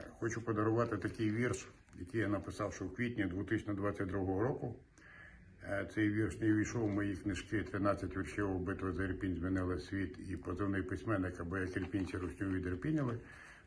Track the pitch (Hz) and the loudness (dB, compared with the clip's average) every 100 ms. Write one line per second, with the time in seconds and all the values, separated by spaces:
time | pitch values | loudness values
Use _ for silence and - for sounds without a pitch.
0 | - - 117 117 - 104 107 113 117 101 | -10 -2 -2 0 0 4 4 4 4 2
1 | 104 - 107 110 123 - - - - - | -2 0 2 2 2 0 -6 -16 -18 -14
2 | 87 113 98 98 92 - 101 - 92 - | -4 0 2 0 -2 -2 -4 -2 -4 -2
3 | 120 117 95 92 104 110 104 98 104 101 | -2 0 0 0 2 0 0 0 0 0
4 | 95 98 92 95 123 - 120 - - - | -2 0 2 2 2 0 -4 -8 -14 -20
5 | - - - - - - 92 98 87 110 | -20 -18 -18 -20 -20 -12 -4 -2 -2 2
6 | 107 107 101 110 110 107 104 123 110 101 | 4 4 2 2 4 6 4 2 2 2
7 | 101 92 104 87 - 107 90 98 101 95 | 0 0 -2 -2 0 -2 0 2 2 2
8 | 90 95 90 - 101 92 87 90 95 87 | 0 -2 -2 0 0 2 0 -2 -2 0
9 | 95 - 95 82 90 92 90 90 - 98 | 0 0 0 0 2 2 2 -2 -2 -2
10 | 87 - 90 85 90 87 98 95 - 95 | -2 -6 -8 -6 -4 -2 0 0 0 -2
11 | 113 98 92 - 87 95 90 98 87 101 | 0 0 0 -2 -2 0 0 -2 0 0
12 | 90 95 87 - 98 92 90 90 151 156 | 0 -2 -4 -2 0 0 0 0 2 2
13 | 127 113 - - - - | 2 -2 -8 -16 -18 -18